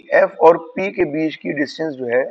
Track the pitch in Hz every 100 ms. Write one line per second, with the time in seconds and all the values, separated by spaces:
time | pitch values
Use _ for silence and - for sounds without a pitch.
0 | - 165 190 - 160 165 - - 190 196
1 | 160 151 156 147 180 147 139 - 160 131
2 | 120 123 -